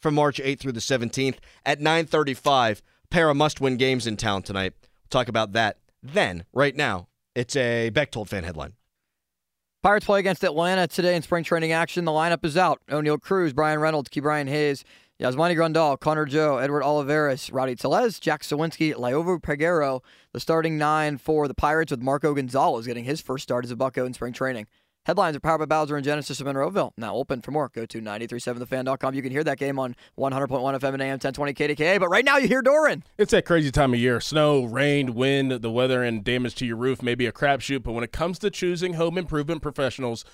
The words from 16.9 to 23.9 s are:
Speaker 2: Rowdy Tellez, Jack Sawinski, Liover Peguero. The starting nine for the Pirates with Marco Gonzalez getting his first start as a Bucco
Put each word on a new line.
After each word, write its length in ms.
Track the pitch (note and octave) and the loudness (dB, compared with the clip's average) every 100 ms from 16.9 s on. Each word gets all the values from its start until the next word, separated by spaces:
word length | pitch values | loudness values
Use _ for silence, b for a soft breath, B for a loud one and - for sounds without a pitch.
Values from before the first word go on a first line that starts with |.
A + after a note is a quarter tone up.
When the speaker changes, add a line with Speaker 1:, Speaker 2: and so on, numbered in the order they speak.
| D3+ C#3 D3+ D3 C3 - | 0 2 2 2 -2 -4
Speaker 2:
Rowdy 240 | C3 C3 A#2+ | -4 -2 -2
Tellez, 440 | C3+ F3+ A#3+ - | 0 2 0 0
Jack 240 | D#3+ D3+ | -2 -2
Sawinski, 500 | - D3 D#3+ - D#3 A#2 | -2 -2 -2 0 -2 -2
Liover 440 | B2 C#3+ E3+ F3+ | -2 0 0 -2
Peguero. 600 | - D3 D#3+ E3+ C#3+ C3 - b b | -2 -2 0 2 0 -2 -8 b b
The 80 | - | -8
starting 380 | - D#3+ D#3+ D#3 | 0 2 2 0
nine 400 | D3+ D#3 D3+ C#3+ | 2 2 0 -2
for 300 | - D3+ D3 | 0 2 2
the 60 | |
Pirates 380 | - D3+ D#3+ E3 | 0 2 2 0
with 100 | C3 | -2
Marco 320 | C3 C#3+ D#3 | -2 0 0
Gonzalez 540 | C#3+ C3 C3 E3 A#2+ A#2 | 0 -2 0 2 0 -4
getting 160 | A#2+ | -6
his 160 | A#2+ D#3 | -6 -6
first 220 | - C3+ | -6 -8
start 220 | - B2 B2 | -4 -4 -4
as 60 | |
a 40 | A#2+ | -4
Bucco 300 | C3 | -4